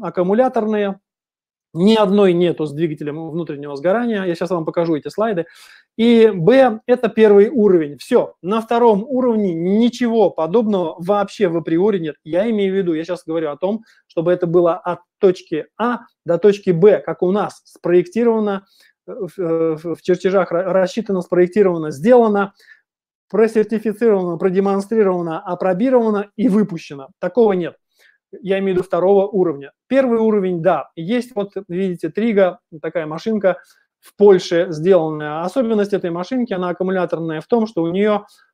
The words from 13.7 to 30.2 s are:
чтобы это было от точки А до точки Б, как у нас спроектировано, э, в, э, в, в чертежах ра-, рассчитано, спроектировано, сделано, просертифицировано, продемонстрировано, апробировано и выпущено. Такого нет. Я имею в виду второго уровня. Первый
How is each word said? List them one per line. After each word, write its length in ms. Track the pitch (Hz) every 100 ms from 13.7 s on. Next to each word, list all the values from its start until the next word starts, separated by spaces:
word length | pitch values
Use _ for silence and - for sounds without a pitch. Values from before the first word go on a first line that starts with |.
| - - _ _
чтобы 240 | - 165
это 140 | 180 170
было 260 | 170 170 180
от 240 | 180 170 _ -
точки 460 | 196 180 - 151 - -
А 220 | 233 233 - _ -
до 120 | 170
точки 320 | 208 202 196
Б, 280 | 165 208 156 -
как 160 | 160
у 100 | 180
нас 300 | 202 160 - _
спроектировано, 960 | _ 170 180 175 220 233 220 208 196 - _ _ _ -
э, 40 |
в, 260 | 208 180 190
э, 360 | 165 165 165 156
в, 200 | 165 156
в 60 |
чертежах 500 | - 180 190 190 175
ра-, 200 | 170 185
рассчитано, 500 | 190 185 - 202 190
спроектировано, 720 | 175 180 180 214 190 170 156
сделано, 640 | 135 185 247 226 202 196 _ _ _ _ _ _ _ _
просертифицировано, 1080 | 196 220 226 208 220 220 208 233 196 180 165
продемонстрировано, 1000 | 196 185 196 196 202 226 190 180 170 165
апробировано 920 | 196 180 190 180 262 247 220 208 208 -
и 120 | 220
выпущено. 600 | 202 208 165 - 143 135 -
Такого 320 | 180 247 214
нет. 220 | 185 156 - _ _ _ _ _ -
Я 160 | 185 190
имею 140 | 196
в 40 | 185
виду 60 |
второго 420 | 180 175 185 202 202
уровня. 440 | 196 170 139 139 _ -
Первый 300 | 262 262 226